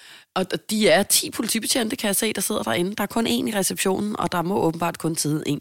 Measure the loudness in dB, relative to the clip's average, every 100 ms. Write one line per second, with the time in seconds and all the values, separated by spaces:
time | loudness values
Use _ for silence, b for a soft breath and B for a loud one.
0 | B B B -4 -2 -4 -2 2 6 6
1 | 4 0 0 -6 -2 -2 0 0 0 -2
2 | 0 0 0 -2 -2 -2 0 0 0 -2
3 | -2 0 0 0 0 0 -2 0 0 0
4 | -2 -2 -2 0 0 2 2 0 -4 -2
5 | -4 -2 0 -2 -2 -4